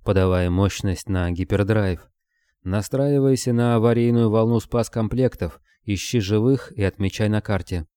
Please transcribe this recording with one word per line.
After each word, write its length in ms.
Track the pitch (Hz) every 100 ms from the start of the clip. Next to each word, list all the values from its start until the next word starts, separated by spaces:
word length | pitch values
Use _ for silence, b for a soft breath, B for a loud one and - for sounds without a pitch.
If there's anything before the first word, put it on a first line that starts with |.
подавая 460 | - 95 92 92 90
мощность 580 | 90 98 - 101 87 -
на 220 | 92 87
гипердрайв. 800 | 87 92 98 101 110 98 85 - _ _ _ _ _
«Настраивайся 920 | 92 98 101 135 143 143 135 131 -
на 220 | 117 120 117
аварийную 520 | 117 117 117 120 113
волну 320 | 110 113 117
спас-комплектов, 1000 | - 117 113 120 110 120 127 - 87 - _ _
ищи 360 | - 98 - 123
живых 520 | 98 107 117 135 -
и 120 | -
отмечай 460 | 98 - 95 - 107
на 100 | 107
карте». 460 | - 98 - 87 80